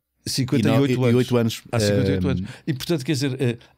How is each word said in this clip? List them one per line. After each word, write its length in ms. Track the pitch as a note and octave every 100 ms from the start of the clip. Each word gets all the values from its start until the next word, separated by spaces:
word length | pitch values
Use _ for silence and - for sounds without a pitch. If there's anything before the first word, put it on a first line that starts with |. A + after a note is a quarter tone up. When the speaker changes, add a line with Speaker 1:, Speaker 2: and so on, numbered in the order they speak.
| _ _ -
Speaker 1:
Cinquenta 420 | - C3 C#3+ B2+
e 100 | C3+
oito 140 | C#3
Speaker 2:
e 20 | B2+
no-, 40 |
e 20 | B2+
Speaker 1:
anos. 60 | A#2+
Speaker 2:
oito 200 | B2 B2
anos. 240 | A#2 - -
Speaker 1:
Há 80 | A#2+
cinquenta 300 | G#2 G2+ G2
e 20 | F#2+
oito 120 | F2+
Speaker 2:
Ehm, 40 | F2
Speaker 1:
anos. 120 | F#2+ - -
E, 80 |
portanto, 320 | C3 - E3+ B2+
quer 60 |
dizer, 220 | C#3+ C#3 B2+
eh, 160 | C3 A#2 -